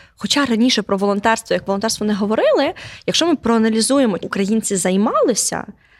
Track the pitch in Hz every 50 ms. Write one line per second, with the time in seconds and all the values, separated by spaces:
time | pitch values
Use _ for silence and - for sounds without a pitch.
0 | - _ _ - - - - 294 277 247 226 208 240 254 - 220 196 - 202 190
1 | 202 202 202 202 196 226 226 - - - 180 185 - 190 196 196 214 226 - -
2 | 214 214 208 190 214 202 214 - 508 622 554 349 277 320 370 - - - - -
3 | - - - - 311 349 311 - - 226 233 226 220 226 220 220 220 - 262 285
4 | 262 226 175 170 - 196 - 190 196 190 226 226 214 - 202 180 165 185 185 196
5 | 214 269 494 622 523 311 208 - - - 175 151 - - - _ _ _ _